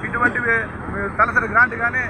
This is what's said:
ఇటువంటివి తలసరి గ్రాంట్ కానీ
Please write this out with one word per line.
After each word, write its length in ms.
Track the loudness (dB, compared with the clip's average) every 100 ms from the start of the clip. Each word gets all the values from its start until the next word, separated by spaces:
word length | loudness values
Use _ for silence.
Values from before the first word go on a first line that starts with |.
| -6
ఇటువంటివి 480 | 0 0 0 0 0 -2 -8 -8 -6 -4 0
తలసరి 280 | 2 2 2
గ్రాంట్ 220 | 4 4 2
కానీ 200 | -2 -2